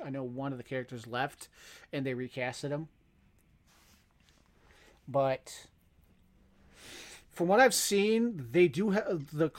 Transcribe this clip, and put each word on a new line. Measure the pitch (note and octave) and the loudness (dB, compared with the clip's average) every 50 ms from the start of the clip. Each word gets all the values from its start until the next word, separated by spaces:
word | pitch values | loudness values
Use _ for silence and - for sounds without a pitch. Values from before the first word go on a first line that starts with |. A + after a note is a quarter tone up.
| E4+ | -10
I | D3+ | -8
know | C3+ C#3 C3 | -6 -6 -6
one | B2 A#2+ C3 C3+ C#3 | -6 -6 -6 -6 -6
of | C#3 B2 | -6 -8
the | A#2+ | -8
characters | - C#3 C3 B2 - C3 A#2+ A2 A#2 | -8 -6 -6 -6 -8 -10 -12 -12 -6
left | A#2 B2 C3+ C#3+ - - - - _ - - - - - - - - | -4 -4 -4 -4 -4 -10 -20 -20 _ -20 -20 -20 -20 -20 -18 -8 -6
and | C#3+ C3+ | -4 -4
they | C3+ B2+ | -2 -4
recasted | B2 B2+ B2+ - C3+ B2 B2 B2 - - C#3+ | -4 -6 -8 -6 -6 -6 -4 -6 -6 -6 -6
him. | C#3+ D3 D#3+ D#3 _ _ _ _ _ _ _ _ _ _ _ _ _ _ _ _ _ _ _ _ _ _ _ _ _ _ _ _ - _ _ _ _ _ _ - - - - - - _ - - | -4 -4 -6 -8 _ _ _ _ _ _ _ _ _ _ _ _ _ _ _ _ _ _ _ _ _ _ _ _ _ _ _ _ -20 _ _ _ _ _ _ -20 -20 -20 -20 -20 -20 _ -12 -4
But | B2 C#3 C3+ C3+ C3 B2+ - - - - - - _ _ _ _ _ _ - _ _ _ _ _ _ _ - - _ _ - - - - - - - - - - - - - _ | 0 2 2 2 0 -2 -4 -14 -18 -18 -20 -20 _ _ _ _ _ _ -20 _ _ _ _ _ _ _ -20 -20 _ _ -20 -20 -20 -20 -20 -20 -18 -18 -18 -18 -20 -20 -20 _
from | - - F3 F3 | -4 -2 2 4
what | F#3+ A3+ | 6 8
I've | C4 B3+ - | 8 6 6
seen, | - - - G3+ G3+ G3 G#3+ A3 A3+ A#3 A#3+ A3+ D#3+ C3 A2+ | 2 0 2 2 2 4 4 4 2 2 0 -2 -4 -8 0
they | A#2 E3+ F3+ E3+ | 4 6 6 6
do | A#2+ D3 G#3 A3 | 6 2 0 2
ha-, | F#3+ G#3 - - G3+ E3 C#3 - | 2 0 0 0 -2 -4 -4 -6
the | - D3 E3 D#3 - | -2 0 0 0 0